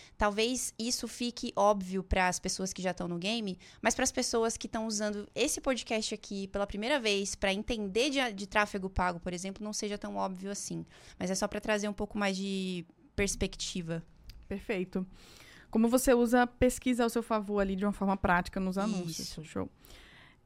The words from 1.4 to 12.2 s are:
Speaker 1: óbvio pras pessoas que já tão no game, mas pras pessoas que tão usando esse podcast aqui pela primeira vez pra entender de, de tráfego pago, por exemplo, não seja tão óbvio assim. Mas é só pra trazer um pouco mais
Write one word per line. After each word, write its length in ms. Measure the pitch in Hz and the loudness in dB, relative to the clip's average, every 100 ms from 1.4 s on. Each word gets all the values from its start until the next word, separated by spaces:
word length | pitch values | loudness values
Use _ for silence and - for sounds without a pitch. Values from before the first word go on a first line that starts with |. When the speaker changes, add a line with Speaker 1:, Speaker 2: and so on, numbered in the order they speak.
| 240 - | -6 4
Speaker 1:
óbvio 480 | 202 208 185 190 | 4 4 0 -4
pras 340 | 180 190 180 180 | 0 2 2 2
pessoas 340 | 185 - 190 | -4 -4 -6
que 120 | - | -4
já 100 | 180 | -4
tão 140 | 175 175 | -2 -4
no 100 | 175 | -4
game, 400 | 185 233 208 185 - - | -2 -2 -4 -8 -12 -2
mas 140 | 226 233 | 0 2
pras 160 | 247 | 0
pessoas 460 | - 247 233 226 - | 0 0 2 2 0
que 100 | 233 | -6
tão 180 | 226 220 | -4 -4
usando 420 | 208 214 208 208 | -2 -2 -4 -6
esse 260 | - 277 - | -2 0 0
podcast 540 | 285 240 - 220 220 | 0 -2 0 -2 -2
aqui 340 | 214 - 196 196 | -6 -8 -8 -6
pela 180 | 202 202 | -4 -4
primeira 320 | 202 226 294 | -4 0 0
vez 340 | 220 202 202 | 2 0 -2
pra 180 | - 196 | -2 0
entender 600 | 190 226 233 202 202 294 | 0 -2 -4 -2 2 2
de, 200 | 269 247 | 2 0
de 140 | 196 202 | -2 -2
tráfego 460 | 214 208 202 190 | 2 2 0 -4
pago, 280 | 196 180 170 | 0 0 0
por 140 | 185 | -6
exemplo, 300 | 175 190 190 | -6 -6 -8
não 100 | 214 | -8
seja 240 | 214 208 208 | -6 -4 -6
tão 200 | 208 202 | -6 -4
óbvio 340 | 196 185 190 | -4 -4 -8
assim. 340 | 202 - 165 165 - - - | -8 -6 -8 -10 -16 -20 -8
Mas 140 | 185 | -4
é 40 | 190 | -2
só 120 | 202 | -2
pra 120 | 208 | -4
trazer 280 | - 214 208 | 0 0 0
um 60 | |
pouco 220 | 202 208 | -4 -6
mais 220 | 208 | -2